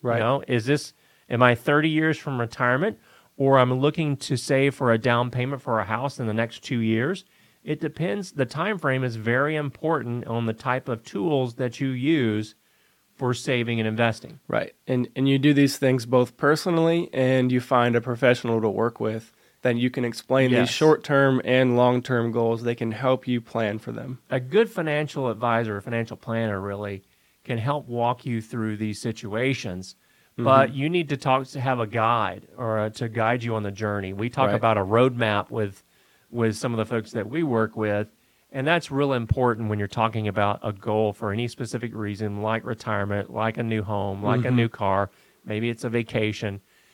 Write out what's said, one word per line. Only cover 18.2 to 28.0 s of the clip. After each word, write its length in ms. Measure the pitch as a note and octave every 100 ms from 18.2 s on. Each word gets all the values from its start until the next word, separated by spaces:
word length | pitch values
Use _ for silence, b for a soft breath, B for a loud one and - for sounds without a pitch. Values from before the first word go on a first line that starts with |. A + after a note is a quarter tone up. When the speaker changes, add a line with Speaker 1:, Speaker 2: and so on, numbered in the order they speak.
| B2+ B2 A#2+ A2+
Speaker 1:
to 80 | A2
work 320 | G2+ A#2 -
with, 320 | A2+ A2 - b b b
then 160 | B2+ A#2
you 120 | B2+
can 140 | B2+
explain 460 | A#2+ - - C3 B2+
Speaker 2:
Yes. 180 | A#2+ A#2+
Speaker 1:
these 80 | -
short-term 640 | D#3 D3+ - C#3 C3+ C3
and 320 | - B2+ B2+ A#2+
long-term 540 | B2 B2 B2 A#2+ A#2
goals. 320 | A#2 A2+ A#2
They 140 | A#2+ A#2
can 160 | A2+
help 340 | A2 C3+ B2+ B2+
you 140 | A#2+
plan 380 | A#2 A#2 G#2+ G#2+
for 100 | B2
them. 300 | A2+ B2+ B2+ -
Speaker 2:
A 80 | B2+
good 320 | B2+ G3 A3+
financial 580 | - D#3 D3 D3+ C#3+ B2+
advisor, 480 | G#2+ A#2+ A#2 A2+ G2+
a 40 |
financial 340 | A#2+ A#2 A2+ A#2+
planner 440 | - A2+ A2+ G2
really, 420 | G2+ G2+ G2+ G2 - _ _ _
can 160 | - A#2
help 300 | B2 D3 B2
walk 360 | A#2+